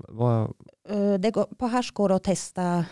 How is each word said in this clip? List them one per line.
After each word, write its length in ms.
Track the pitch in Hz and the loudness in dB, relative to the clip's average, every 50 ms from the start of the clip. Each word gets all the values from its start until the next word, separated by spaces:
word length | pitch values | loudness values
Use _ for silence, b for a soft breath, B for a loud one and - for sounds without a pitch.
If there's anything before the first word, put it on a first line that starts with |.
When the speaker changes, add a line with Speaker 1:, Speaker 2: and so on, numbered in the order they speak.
| - - | -14 -12
Speaker 1:
Vad? 440 | - 110 120 123 117 113 107 - - - - - - _ _ | -4 -2 0 2 2 2 0 -2 -6 -10 -20 -20 -20 _ _
Speaker 2:
Eh, 300 | - 208 208 202 202 202 | -6 -2 0 2 2 2
det 180 | 190 185 220 | 2 0 0
går, 120 | 202 240 196 | 0 0 -2
på 240 | - - - 254 | -2 -4 -4 -4
hasch 260 | 240 233 247 247 - - | -2 0 -2 -2 -2 -2
går 160 | - 202 190 | 0 2 2
det 60 | 190 | 2
att 80 | 185 - | 2 2
testa 640 | - 180 - - - - 185 180 175 175 175 165 B | 0 0 0 -4 -6 -6 -2 0 0 2 0 0 B